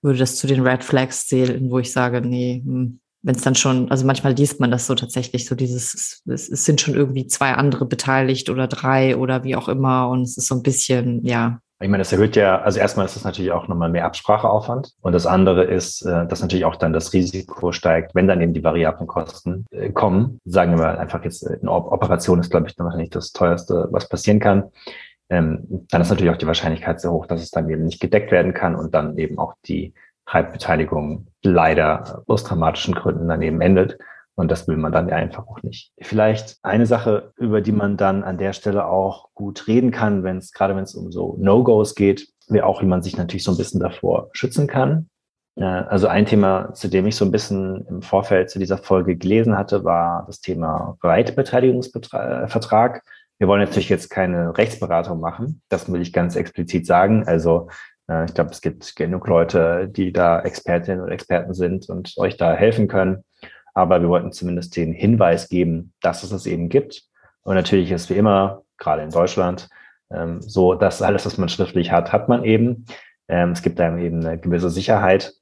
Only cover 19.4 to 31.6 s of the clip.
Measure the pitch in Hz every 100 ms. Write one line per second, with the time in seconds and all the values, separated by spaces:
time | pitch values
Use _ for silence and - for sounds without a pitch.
19.4 | - 90 110 - 101 98 107 92 127 -
20.4 | - 92 87 85 80 82 87 90 85 -
21.4 | - 87 - 90 85 98 87 87 - 87
22.4 | 85 90 78 - 85 85 82 - - -
23.4 | 90 87 - 87 87 - - - - 104
24.4 | 107 101 98 _ - - - _ _ 90
25.4 | 80 78 - 92 - 87 87 104 90 82
26.4 | 78 82 82 80 - 82 87 82 - 85
27.4 | 80 - 80 78 82 - 87 87 - 92
28.4 | 90 90 90 85 82 80 76 76 78 78
29.4 | 78 - - 82 82 _ _ _ - 80
30.4 | - 82 - 80 78 80 73 78 - _
31.4 | - 90